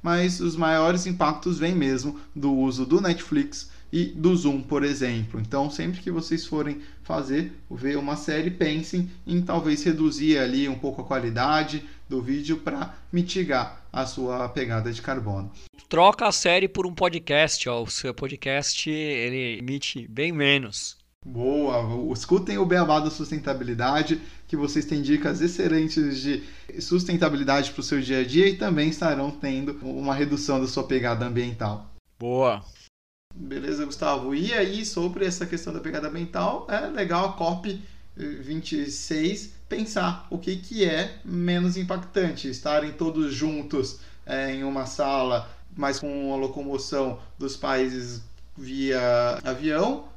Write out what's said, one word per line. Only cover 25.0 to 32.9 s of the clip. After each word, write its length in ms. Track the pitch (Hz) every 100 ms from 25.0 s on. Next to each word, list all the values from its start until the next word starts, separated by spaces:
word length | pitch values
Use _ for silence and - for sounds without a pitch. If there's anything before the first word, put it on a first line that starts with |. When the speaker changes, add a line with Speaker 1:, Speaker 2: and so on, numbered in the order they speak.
Speaker 1:
dicas 400 | 139 147 147 147
excelentes 800 | 170 175 180 160 156 156 147 135
de 220 | 139 143 - - - -
sustentabilidade 920 | - 180 180 175 160 143 139 139 139
pro 100 | -
seu 180 | 127 143
dia 200 | 127 131
a 40 |
dia 240 | 123 151 196
e 80 | 190
também 340 | 208 156 156
estarão 420 | 156 170 139 139
tendo 480 | 143 143 131 143 143
uma 320 | 131 135 139
redução 480 | 135 143 143 - 135
da 60 | 127
sua 160 | -
pegada 420 | 131 131 120 113 120
ambiental. 680 | 117 120 113 107 104 - - _ _
Speaker 2:
Boa. 440 | 120 127 127 101 - - -